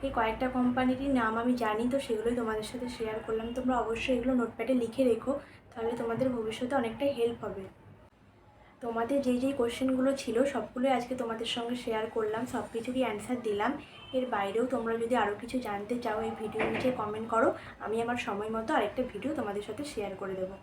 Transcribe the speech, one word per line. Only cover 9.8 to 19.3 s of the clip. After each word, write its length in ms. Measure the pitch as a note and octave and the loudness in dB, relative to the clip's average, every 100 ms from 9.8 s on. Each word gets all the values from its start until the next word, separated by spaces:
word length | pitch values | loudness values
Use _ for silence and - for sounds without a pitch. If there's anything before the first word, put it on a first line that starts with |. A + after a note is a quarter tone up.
| C4 B3+ C4 C4+ | 0 4 4 2
ছিল 140 | - A3 C#4 | 0 2 4
সবগুলোই 400 | B3 G#3+ - C4 B3+ | 2 -6 0 2 2
আজকে 160 | B3 B3+ | 0 -4
তোমাদের 260 | A#3 A3+ A3+ | -4 -4 -4
সঙ্গে 220 | - A#3+ B3 | -4 -2 -4
শেয়ার 200 | - A3 A3 | -2 -2 -2
করলাম, 280 | A3+ G#3+ A3 B3 | 0 0 0 -2
সব 120 | A#3+ G#3 | -4 -4
কিছুরই 280 | A3+ A#3 B3+ A#3+ | -6 -2 0 0
অ্যান্সার 320 | G#3 G#3 B3 A3+ | -2 -4 -2 0
দিলাম। 260 | G3+ A3 D4+ - - - C4 | 0 0 0 -8 -18 -4 -2
এর 80 | B3+ | 0
বাইরেও 300 | A3 G3 G#3 B3+ | 0 0 0 0
তোমরা 200 | B3+ A3+ A3+ | 0 0 -2
যদি 120 | A#3 B3 | 2 2
আরও 120 | G#3 G#3 | 2 0
কিছু 140 | A#3+ C4 A#3 | -4 -4 -2
জানতে 280 | G3+ G#3 A#3+ | -6 -2 -2
চাও 140 | A#3+ G#3+ A3+ | 0 -2 -2
এই 60 | A3+ | -4
ভিডিওর 260 | G#3+ A3 A3 | -6 -2 -2
নিচে 160 | A3+ B3+ B3+ | 0 0 0
কমেন্ট 260 | G#3+ G#3+ A3+ | -2 -4 0
করো, 140 | A3+ C#4 - - - | 4 4 2 -8 -10
আমি 120 | - A3+ | -4 -2
আমার 140 | A#3+ A#3+ - | 0 -2 -2
সময় 240 | G3+ A3 A3+ | -4 -2 -2
মতো 140 | A3+ D4+ | 2 2
আরেকটা 240 | G#3 - B3 | 2 0 -4
ভিডিও 180 | G3+ C4 | -2 -2